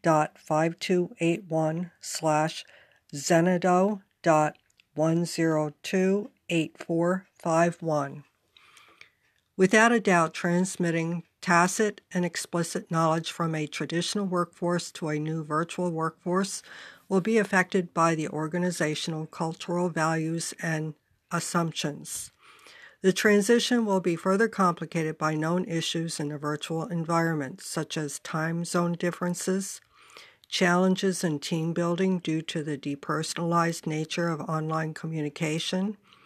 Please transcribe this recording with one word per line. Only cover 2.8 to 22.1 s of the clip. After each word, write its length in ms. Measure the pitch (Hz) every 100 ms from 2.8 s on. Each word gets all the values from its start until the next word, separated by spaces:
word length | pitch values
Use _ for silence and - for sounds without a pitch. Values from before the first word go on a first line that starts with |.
| _ _ _
Zenodo 880 | 143 143 170 175 180 180 180 196 202 _ _
dot 340 | 165 156 151 - _ _ _
one 300 | 151 160 165
zero 480 | 170 - 165 156 151 -
two 460 | - 190 185 196 208 _ -
eight 280 | 170 156 -
four 500 | - 165 170 185 - _
five 420 | 175 165 170 165
one. 440 | 165 151 139 147 - _ _ _ _ - - _ - _ _ _ _ -
Without 360 | 190 220 233
a 80 | 233
doubt, 340 | 202 175 160
transmitting 880 | - 180 175 185 - 175 165 165 170 - _
tacit 600 | - 170 185 - 214 - _
and 120 | 180
explicit 680 | 175 - - 170 165 185 -
knowledge 400 | 165 165 160 156
from 240 | - 165
a 140 | 160 147
traditional 580 | - 151 165 170 208 196
workforce 640 | 180 170 - 175 175 -
to 180 | - 160
a 100 | 151
new 240 | 156 160
virtual 480 | 151 151 170 - 180
workforce 680 | 160 160 - 180 180 196 - - - - - -
will 120 | 196
be 180 | 196 226
affected 560 | 196 190 175 196 175
by 200 | 170 165
the 140 | 160 151
organizational 960 | 151 156 175 180 170 156 151 - 156 156
cultural 600 | - 165 175 - 175 180
values 640 | 160 160 160 160 165 - -
and 340 | 170 156 156 151 _ _ -
assumptions. 960 | 170 - 175 170 - 151 147 151